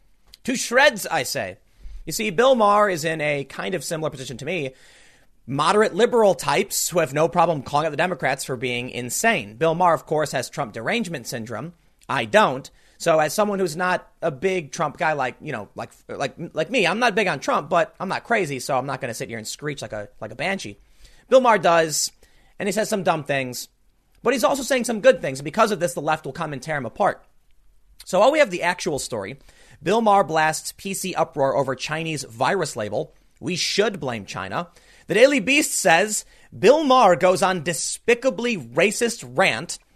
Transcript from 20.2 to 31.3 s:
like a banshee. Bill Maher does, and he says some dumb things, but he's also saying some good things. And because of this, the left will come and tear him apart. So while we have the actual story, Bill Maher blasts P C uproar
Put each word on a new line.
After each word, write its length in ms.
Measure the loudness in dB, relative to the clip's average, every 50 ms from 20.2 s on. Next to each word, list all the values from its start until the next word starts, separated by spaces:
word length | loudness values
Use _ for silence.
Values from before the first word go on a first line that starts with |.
like 100 | -14 -12
a 60 | -10
banshee. 420 | -8 -6 -4 -4 -6 -6 -10 -14 _ -20 _ _ _ -20 -20 -20 -16 _ 4
Bill 120 | 6 6
Maher 180 | 8 8 4 4
does, 540 | 4 4 4 4 4 2 0 -4 -4 -4 -6 _ -20 _ _ _ _ _ _ -8
and 100 | -6 -4
he 40 | -2
says 160 | -2 -2 -2
some 140 | -2 -2 0
dumb 220 | 0 0 0 0
things, 440 | -2 -2 -2 -2 -4 -8 -10 -12 -14 _ _ _ _ _ _ _ _ _ _ -2
but 100 | 0 0
he's 120 | 2 2
also 180 | 2 2 2 -2
saying 220 | -2 -2 -2 0
some 160 | -2 -4 4
good 200 | 6 6 6 6
things. 200 | 2 -6 -6 -6
And 40 | -8
because 260 | -6 2 2 2 2
of 100 | 2 0
this, 140 | -2 -4 -4
the 60 | -4
left 240 | -2 -2 -2 -2 -2
will 80 | -8 -8
come 200 | -8 -8 -8 -8
and 100 | -10 -8
tear 140 | -6 -6
him 100 | -4 -6
apart. 380 | -6 -2 2 2 2 2 0 -8 _ _ _ _ _ -20 _ -20 -20 _ -20 _ _ _ -20 -12
So 160 | -2 2 4
while 120 | 6 6 6
we 60 | 6
have 120 | 4 4
the 120 | 2 -4 -2
actual 360 | -2 -2 -2 -2 -4 -4 -4
story, 400 | -4 -6 -8 -8 -8 -8 -12 -16 -20 -20 -20 _ -20 -20 -20 -8 -2
Bill 200 | 0 2 2 4
Maher 220 | 6 6 6 4
blasts 480 | 4 2 2 2 2 0 -2 -6 -10 -14
P 200 | -10 -8 -8 -8
C 220 | -6 -6 -6 -2
uproar 420 | -2 -2 -2